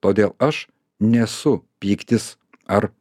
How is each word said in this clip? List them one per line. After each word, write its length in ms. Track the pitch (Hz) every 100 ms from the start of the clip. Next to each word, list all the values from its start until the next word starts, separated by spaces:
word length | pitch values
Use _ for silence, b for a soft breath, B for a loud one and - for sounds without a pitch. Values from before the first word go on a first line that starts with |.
Todėl 300 | 95 98 101 -
aš 300 | 139 151 - _ _ _
nesu 640 | 107 117 110 - 151 107 _ _
pyktis 540 | 98 101 - 117 - - _ _ -
ar 220 | 101 107 _